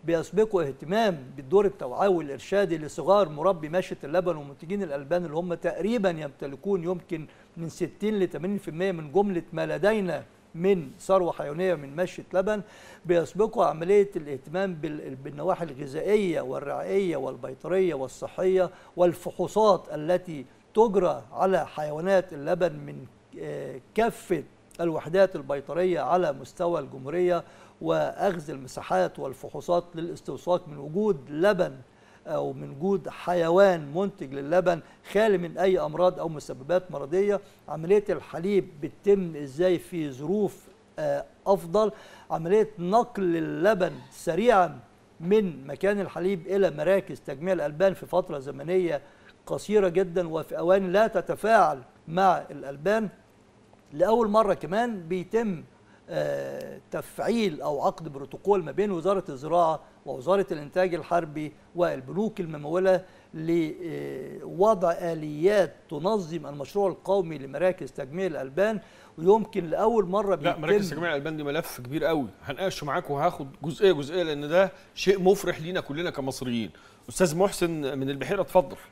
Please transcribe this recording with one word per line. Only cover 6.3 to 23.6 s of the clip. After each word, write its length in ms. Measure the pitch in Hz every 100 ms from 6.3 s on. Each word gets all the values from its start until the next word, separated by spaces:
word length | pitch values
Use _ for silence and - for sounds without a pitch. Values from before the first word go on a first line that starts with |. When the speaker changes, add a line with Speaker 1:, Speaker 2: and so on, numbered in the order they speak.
| - 143 139 196 196
Speaker 1:
يمكن 440 | 165 180 - 165 147 - - -
من 120 | 165
ستين 500 | - 156 - 208 214
لثمانين 380 | 180 147 175 202
في 100 | -
المية 240 | 156 190
من 200 | 170 151
جملة 320 | 147 208 175 -
ما 120 | 160 160
لدينا 580 | 151 190 220 185 147 120 _ _ 160
من 360 | 185 190 135 -
ثروة 320 | - 190 170
حيوانية 440 | - 151 151 185 165
من 200 | 139 143
ماشية 280 | 180 - -
لبن. 280 | 180 196 214 - - - - 160
بيسبقه 600 | 175 160 175 220 226 170
عملية 440 | 156 170 208 202 185
الاهتمام 600 | 147 131 - 170 196 165
بال-، 400 | 156 151 151 131
بالنواحي 500 | 147 143 165 170 170
الغذائية 760 | 131 147 143 151 214 190 147
والرعائية 760 | 131 139 143 135 175 190 190 147
والبيطرية 760 | 135 131 131 131 156 190 185
والصحية 760 | 139 131 - 120 - 185 185 175 - - -
والفحوصات 920 | 180 - 170 - 175 208 214 180 -
التي 520 | 151 151 180 180 151 120 _ _
تجرى 500 | - 233 196 180 135 -
على 340 | 120 190 180 -
حيوانات 680 | - 151 151 180 190 180
اللبن 400 | 151 143 175 175
من، 320 | 151 143 147 131 _ _ 170
آه، 400 | 156 147